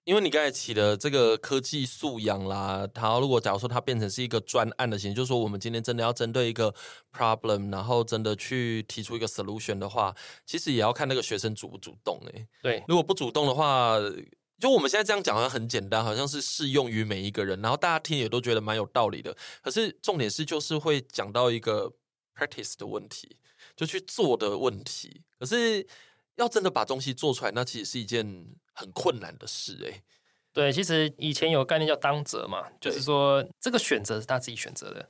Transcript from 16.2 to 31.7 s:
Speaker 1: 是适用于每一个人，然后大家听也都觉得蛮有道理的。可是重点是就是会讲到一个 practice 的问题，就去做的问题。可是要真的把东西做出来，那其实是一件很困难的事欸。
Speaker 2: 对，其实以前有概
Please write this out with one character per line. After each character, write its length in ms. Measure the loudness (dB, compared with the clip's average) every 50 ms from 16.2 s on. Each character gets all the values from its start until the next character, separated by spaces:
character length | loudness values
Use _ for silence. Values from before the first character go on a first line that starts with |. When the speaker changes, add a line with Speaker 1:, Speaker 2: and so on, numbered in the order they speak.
| -2
Speaker 1:
是 140 | -2 -4 -4
适 300 | -4 -4 -2 -2 -2 0
用 200 | 2 2 2 2
于 140 | 0 -2 0
每 180 | -2 -2 -4 -4
一 80 | -4
个 140 | -2 -2 -2
人， 160 | -2 -2 -2 0
然 80 | 0
后 60 | 2
大 120 | 2 2 2
家 100 | 2 0
听 200 | 0 0 0 0
也 100 | 0 0
都 120 | 0 -2
觉 140 | 0 2 0
得 60 | 0
蛮 160 | 2 0 0
有 80 | -2 -2
道 220 | 0 2 2 2 2
理 140 | 2 -2 -8
的。 140 | -10 -10 -12 -14 -18 -16 -12 -10
可 80 | -4
是 200 | -2 0 0 -2 -2 _ -2
重 160 | -2 0 0
点 100 | 0 0
是 160 | -2 -2 -4
就 140 | -2 -2 -2
是 180 | -2 -2 -2
会 240 | -2 0 2 0 0
讲 320 | 0 -4 -6 -6 -6 -2 0
到 180 | 2 2 4
一 100 | 2 2
个 320 | 0 0 0 0 -2 -4 -6 _ _ _ _ _ _ _ _
practice 420 | -6 -6 -6 -6 -8 -8 -8 -8
的 100 | -8 -8
问 220 | -6 -6 -6 -8 -10
题， 280 | -14 -16 -16 -18 -20 _ _ _ _ _ -20 -18 _
就 100 | -6 -6
去 140 | -4 -4 -6
做 360 | -8 -6 -2 2 4 4 4
的 220 | 4 2 0 0 0
问 240 | 0 0 0 -2 -6
题。 400 | -10 -12 -12 -12 -14 -18 -20 _ _ _ -10
可 80 | -4
是 400 | -2 0 2 2 2 2 0 -2 -6 -12 -20 -20 _ _ _ _ _ _
要 120 | -2 0 0
真 140 | 2 2 2
的 80 | 2
把 140 | 2 0 0
东 160 | 0 -2 -4
西 140 | -4 -4 -4
做 180 | -2 0 0 0
出 120 | 0 0
来， 80 | -2 0
那 100 | -2 -2
其 140 | -2 -4 -8
实 60 | -8
是 140 | -6 -6 -6
一 60 | -6
件 200 | -2 -2 -2 -2 -2 -6 -12 -14 -18 -20 -20 _ _ _
很 160 | -16 -16 -12 -8
困 280 | -2 0 0 0 0
难 160 | -4 -14 -14 -14
的 80 | -12
事 300 | -10 -8 -8 -8 -10 -10 -10 -10
欸。 200 | -12 -12 -12 -16 _ _ _ _ _ _ _ _ _ -2
Speaker 2:
对， 200 | 0 2 2 2
其 100 | 2 0
实 300 | 2 2 2 2 2 -2 -4
以 140 | -4 -4 -2
前 180 | 0 2 2
有 140 | 4 4 4
概 140 | 4